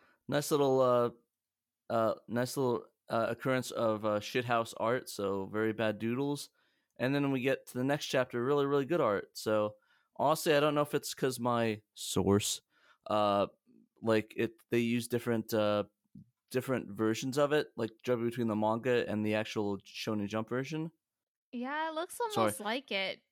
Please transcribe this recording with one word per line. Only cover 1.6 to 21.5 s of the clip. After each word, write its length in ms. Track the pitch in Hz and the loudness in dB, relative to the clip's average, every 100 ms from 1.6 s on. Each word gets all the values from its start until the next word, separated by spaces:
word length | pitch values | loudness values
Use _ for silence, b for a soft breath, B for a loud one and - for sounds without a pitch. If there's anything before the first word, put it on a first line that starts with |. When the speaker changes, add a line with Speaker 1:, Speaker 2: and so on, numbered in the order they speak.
| _ _ - | _ _ -2
Speaker 1:
uh, 220 | 113 110 - - | 2 2 0 -4
nice 280 | 120 127 143 | -4 -2 0
little, 260 | 127 117 - _ - | 0 0 -4 _ -4
uh, 180 | 117 110 | -2 -2
occurrence 400 | 117 135 127 123 | -2 -2 -2 -2
of, 340 | - 113 107 | -2 0 0
uh, 160 | 107 104 | 0 0
shithouse 540 | - 131 123 117 113 - | -2 -4 0 0 0 -2
art, 300 | 113 127 - | -2 -2 -4
so 400 | - 98 98 95 | -4 -2 -2 -4
very 200 | 107 110 | -2 0
bad 260 | 110 110 104 | 0 -2 -2
doodles. 520 | 113 123 143 143 - _ _ _ _ - | -2 -2 -2 -4 -8 _ _ _ _ -4
And 160 | 127 | 0
then 160 | 143 139 | 0 0
we 100 | 135 | 0
get 260 | 135 131 - | 0 -2 -4
to 100 | 123 | -4
the 60 | |
next 220 | 135 151 - | 0 -2 0
chapter, 380 | 139 123 120 | 0 0 -2
really, 220 | 123 147 139 | 0 2 2
really 180 | 143 | 2
good 160 | 131 170 | 2 2
art. 280 | 120 98 - | 2 0 -2
So 420 | - 113 107 107 b b b b - | -6 0 2 0 b b b b -2
honestly, 380 | 139 156 175 | 0 2 2
I 60 | 143 | 4
don't 140 | 151 | 4
know 80 | 147 | 2
if 120 | 147 | 0
it's 200 | 143 - | -2 -4
'cause 260 | - 135 120 | -2 -2 0
my 400 | 120 117 113 104 - | 0 2 0 -2 -8
source, 640 | - - - 92 101 - - b b b b - | -12 -4 0 4 4 2 -6 b b b b -2
uh, 400 | 107 104 101 95 - _ - _ _ | 2 4 4 2 -4 _ -20 _ _
like, 320 | 113 110 104 - | 2 2 0 -2
it, 160 | 113 - - | -4 -4 -2
they 100 | 120 | 0
use 280 | 117 120 117 | 2 0 0
different, 460 | 120 120 113 107 | -2 0 -2 0
uh, 300 | 110 104 104 101 _ _ - - _ - | 0 2 2 -2 _ _ -20 -20 _ -6
different 380 | 123 127 123 - | -4 -2 -2 -4
versions 500 | 101 110 110 135 131 | -2 0 0 -2 0
of 140 | 143 | 2
it, 200 | 151 - - | 2 -2 -4
like, 140 | 113 - | -6 -4
jumping 240 | - 120 117 | -2 0 -2
between 200 | 123 113 | -2 -2
the 80 | 107 | 0
manga 520 | 107 113 127 120 - | 0 0 2 0 0
and 160 | 104 | 0
the 100 | 107 | 0
actual 440 | 107 110 113 101 98 | 0 -2 -2 -2 -4
Shonen 500 | - - - 107 101 | -8 -8 -4 -4 -2
Jump 200 | 110 110 | -4 -4
version. 420 | 123 135 156 160 - _ _ _ _ _ | -4 -4 -6 -8 -12 _ _ _ _ _